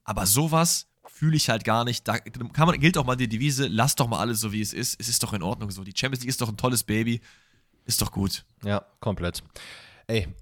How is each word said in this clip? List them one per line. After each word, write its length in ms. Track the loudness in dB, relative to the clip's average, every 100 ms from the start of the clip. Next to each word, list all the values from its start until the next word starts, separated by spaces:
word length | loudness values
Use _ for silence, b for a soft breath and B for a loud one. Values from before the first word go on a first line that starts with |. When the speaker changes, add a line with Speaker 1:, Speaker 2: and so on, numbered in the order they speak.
| -8
Speaker 1:
Aber 200 | -2 2
sowas 640 | 2 4 4 4 0 -4 _ -20
fühle 300 | 0 2 4
ich 140 | 2
halt 160 | 0 2
gar 180 | 2
nicht. 240 | 0 -2 -2
Da 100 | -4
kann 480 | -6 -12 -6 2 4
man, 120 | 6
gilt 180 | 4 4
auch 80 | 0
mal 120 | 0
die 100 | 0
Devise, 400 | 0 0 0 0
"Lasst 320 | 2 2 2
doch 80 | 0
mal 120 | 0
alles 200 | 0 0
so, 140 | -2
wie 80 | -2
es 100 | -4
ist. 260 | -4 -6 -4
Es 120 | -2
ist 140 | -2
doch 100 | 0
in 80 | -2
Ordnung 260 | -2 -4 -6
so. 120 | -8
Die 100 | -8
Champions 280 | -4 -2 -2
League 80 | -4
ist 100 | -2
doch 80 | -4
ein 80 | 0
tolles 260 | 0 0
Baby. 360 | 0 0 0 -2 b b b b b _ -4
Ist 160 | -2
doch 100 | -2
gut." 340 | -2 -2 -4 -10 _
Speaker 2:
Ja, 220 | -4 -4 -4 _
komplett. 420 | -4 -2 -4 -6 -12 B B B B B -4
Ey, 220 | -2 -2 -8